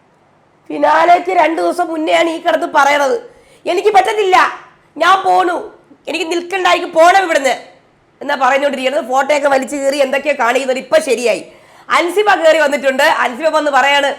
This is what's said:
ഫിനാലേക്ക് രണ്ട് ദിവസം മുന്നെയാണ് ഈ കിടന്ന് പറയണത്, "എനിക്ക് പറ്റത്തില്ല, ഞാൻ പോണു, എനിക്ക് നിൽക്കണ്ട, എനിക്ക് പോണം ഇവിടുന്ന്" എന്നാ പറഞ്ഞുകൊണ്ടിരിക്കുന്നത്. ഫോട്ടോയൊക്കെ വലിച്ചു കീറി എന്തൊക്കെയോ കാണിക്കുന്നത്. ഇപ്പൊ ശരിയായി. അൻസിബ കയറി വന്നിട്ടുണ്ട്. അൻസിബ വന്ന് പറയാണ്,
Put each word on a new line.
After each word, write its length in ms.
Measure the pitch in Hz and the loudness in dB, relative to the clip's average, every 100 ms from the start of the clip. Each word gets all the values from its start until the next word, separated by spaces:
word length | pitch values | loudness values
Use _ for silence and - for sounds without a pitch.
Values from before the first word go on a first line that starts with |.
| _ _ _ _ _ _ - | _ _ _ _ _ _ -12
ഫിനാലേക്ക് 640 | 294 285 311 339 349 359 | -2 2 2 4 2 2
രണ്ട് 300 | 370 311 330 | 0 0 0
ദിവസം 260 | 349 330 339 | -2 -2 -4
മുന്നെയാണ് 420 | 320 311 339 339 | -4 -2 0 0
ഈ 120 | 320 | -2
കിടന്ന് 260 | 339 320 311 294 | -2 -2 0 2
പറയണത്, 560 | 277 285 277 240 - - _ _ - | 2 2 0 -2 -8 -20 _ _ -4
"എനിക്ക് 200 | 359 403 | -2 2
പറ്റത്തില്ല, 600 | 403 392 427 381 359 - - - _ _ - | 2 2 0 2 2 2 -4 -18 _ _ -2
ഞാൻ 260 | 330 381 | 2 2
പോണു, 500 | 370 359 359 330 - - _ - - | 2 2 0 -4 -8 -18 _ -20 -10
എനിക്ക് 180 | 320 330 | -8 -4
നിൽക്കണ്ട, 420 | 349 349 381 359 | -6 -4 -2 0
എനിക്ക് 260 | 349 339 | 0 0
പോണം 300 | 320 339 381 | 2 4 4
ഇവിടുന്ന്" 320 | 359 311 269 226 - - _ _ _ _ | 2 0 -2 -4 -8 -20 _ _ _ _
എന്നാ 160 | 269 285 | -8 -2
പറഞ്ഞുകൊണ്ടിരിക്കുന്നത്. 680 | 254 269 285 262 262 311 240 | 0 2 0 -2 -4 -4 -2
ഫോട്ടോയൊക്കെ 420 | 254 269 294 285 | -2 0 0 0
വലിച്ചു 260 | 269 247 285 | 0 -2 -4
കീറി 220 | 269 285 | -2 0
എന്തൊക്കെയോ 360 | 269 277 294 277 | -2 -2 -4 -2
കാണിക്കുന്നത്. 380 | 233 254 262 254 | 0 0 -2 -4
ഇപ്പൊ 220 | - 311 | 0 0
ശരിയായി. 460 | - 233 240 196 208 - - - - | 0 -2 -2 -4 -8 -20 -20 -20 -4
അൻസിബ 400 | 269 339 349 427 | -2 0 0 0
കയറി 280 | 370 320 320 | 2 4 4
വന്നിട്ടുണ്ട്. 460 | 294 285 269 269 | 2 0 -2 0
അൻസിബ 440 | 302 311 247 240 320 | 0 0 -2 -2 -2
വന്ന് 240 | 311 294 | 0 0
പറയാണ്, 440 | 269 269 285 277 | 0 2 2 0